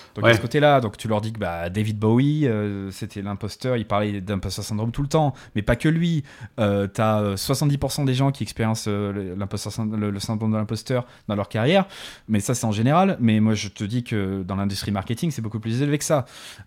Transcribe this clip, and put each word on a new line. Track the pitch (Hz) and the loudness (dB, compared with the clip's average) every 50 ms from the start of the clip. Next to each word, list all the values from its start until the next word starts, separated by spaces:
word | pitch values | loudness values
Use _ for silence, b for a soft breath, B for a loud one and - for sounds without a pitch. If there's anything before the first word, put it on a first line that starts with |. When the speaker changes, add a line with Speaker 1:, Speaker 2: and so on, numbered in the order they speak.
| B B B | B B B
Speaker 1:
Donc, | 110 104 | 4 6
Speaker 2:
Ouais. | 113 | 6
Speaker 1:
de | 117 | 6
ce | 104 | 6
côté-là, | - 113 - 151 143 147 143 135 | 4 0 2 4 6 6 6 4
donc, | 117 104 - | 2 0 -4
tu | - - 110 | -6 -4 -2
leur | 110 104 | 0 0
dis | 104 110 113 | 0 -2 -6
que, | 110 | -4
bah, | 101 87 85 85 85 87 | -4 -4 -4 -4 -6 -4
David | 90 107 107 110 107 104 | -2 -2 -2 -2 -2 2
Bowie, | 110 107 113 123 139 143 151 156 147 | 4 4 6 6 4 4 2 2 2
euh, | 123 110 107 104 104 101 98 98 95 | 2 2 0 0 -2 -4 -4 -6 -8
c'était | 92 - 113 98 - 101 | -8 -10 -12 -10 -8 -8
l'imposteur, | 98 101 101 95 - 101 - - - 127 127 | -6 -6 -6 -6 -8 -10 -10 -6 -4 -2 -2
il | 120 104 | -2 -2
parlait | - 104 101 104 104 101 101 | 0 0 0 0 0 -2 -4
d'imposteur | 92 95 104 95 - 98 92 - 101 | -4 -4 -4 -4 -2 -4 -6 -6 -6
syndrome | - 107 104 110 117 113 | -4 -4 -2 -2 -2 -2
tout | - | -2
le | 143 139 | -2 0
temps, | - 160 156 139 B B B B B | 2 2 2 2 B B B B B
mais | 107 | -2
pas | 101 - 120 | 0 0 0
que | 117 - 156 | 2 2 2
lui. | 160 165 170 170 165 151 B B B B B B - | 2 2 2 2 0 0 B B B B B B -4
Euh, | - 110 101 101 101 101 | 0 0 2 2 2 0
t'as, | 98 - - 110 110 107 107 | -2 0 0 0 2 2 2
euh, | 104 101 98 | 2 0 -2
soixante-dix | 95 - - 135 127 156 147 143 | -2 -2 -2 0 0 2 0 2
pour | 139 143 131 | 0 0 -2
cent | - - 143 | -2 0 0
des | 131 127 | 0 2
gens | 127 135 139 | 2 2 0
qui | 139 - 110 | 0 -2 -6
expériencent, | - - - 113 110 110 110 - | -8 -4 -2 0 0 0 -2 -2
euh, | 107 101 101 104 101 | -2 -2 -2 -2 -2
le, | 98 101 98 92 90 | -4 -4 -6 -6 -6
l'imposteur | 98 101 95 - 98 - 110 - | -8 -6 -6 -6 -8 -8 -6 -6
syn-, | - 110 107 110 | -4 -4 -2 -2
le, | 107 104 104 | -2 -2 -2
le | 101 101 | -2 -4
syndrome | - - 113 107 113 110 110 | -4 -4 -4 -2 0 0 0
de | |
l'imposteur | 110 107 104 117 107 - - 131 123 120 b b b b | 0 -2 -2 -4 -6 -4 -2 -2 -2 -2 b b b b
dans | - 104 | -4 -2
leur | 101 98 - | -2 -2 -2
carrière, | - 110 113 139 185 196 190 190 B B B B B B B | -2 0 2 4 4 4 2 0 B B B B B B B
mais | - 110 101 | 0 0 0
ça, | 98 - 123 | 2 0 -2
c'est | - - | 0 0
en | 110 | 0
général. | 104 104 113 131 147 175 196 196 180 - | 0 2 4 4 6 6 4 4 2 2
Mais | 120 113 107 107 | 4 4 4 6
moi, | 107 110 110 | 4 4 2
je | 101 101 98 | 0 -2 -6
te | - - 107 | -6 -6 -6
dis | 101 117 127 120 | -2 -2 -4 -2
que | - 117 104 98 95 98 98 92 | -2 -2 -2 0 -2 -2 -4 -4
dans | 90 98 | -4 -2
l'industrie | 98 98 101 98 95 - - | -2 -2 -2 -2 -2 -4 -2
marketing, | 101 98 95 - 117 - - 170 | -2 -2 -2 -2 -2 -2 -2 -2
c'est | 139 - | -2 -2
beaucoup | 113 107 104 110 | -6 -4 -6 -4
plus | 104 113 113 123 | -4 -2 0 0
élevé | 143 143 147 | 2 2 0
que | 147 - | 0 0
ça. | - 160 139 120 B B B B B B B B | 2 0 0 0 B B B B B B B B